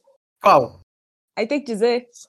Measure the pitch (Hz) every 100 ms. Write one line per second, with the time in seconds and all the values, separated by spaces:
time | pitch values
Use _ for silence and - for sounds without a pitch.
0 | _ _ _ _ 202 156 117 - _ _
1 | _ _ _ - 220 294 285 208 233 240
2 | 240 -